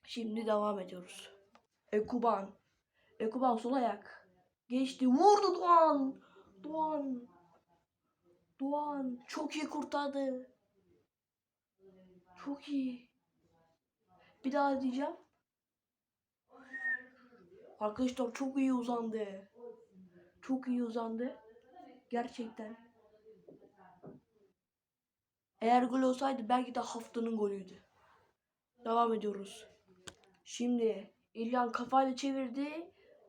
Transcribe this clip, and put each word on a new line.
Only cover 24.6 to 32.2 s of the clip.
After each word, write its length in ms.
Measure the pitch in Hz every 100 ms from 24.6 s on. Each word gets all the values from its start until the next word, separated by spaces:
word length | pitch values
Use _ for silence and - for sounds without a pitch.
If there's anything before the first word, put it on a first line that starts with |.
| _ _ _ _ _ _ _ _ _ _
Eğer 220 | 226 247
gol 180 | 247 254
olsaydı 480 | 262 254 269 254 214
belki 260 | 247 254 247
de 40 |
haftanın 580 | 233 240 - 240 226 226
golüydü. 460 | 202 202 185 - _ _ _ _ _ _ _ _ _ _ 233
Devam 280 | 226 233
ediyoruz. 540 | 220 208 196 196 - - _ _ - - - _ _
Şimdi 680 | - - 240 240 226 196 202 _ _
İlhan 380 | 226 226 247 240
kafayla 440 | 233 240 262 269
çevirdi. 760 | 254